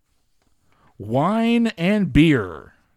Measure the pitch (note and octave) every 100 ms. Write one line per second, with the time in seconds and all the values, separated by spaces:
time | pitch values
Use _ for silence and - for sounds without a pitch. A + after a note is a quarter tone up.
0 | _ _ _ _ _ _ _ _ _ _
1 | G2 B2 E3 A3 A3+ A#3 A3+ - E3+ G#3+
2 | F3+ C3 E3 C#3 F#2+ D#2 - _ _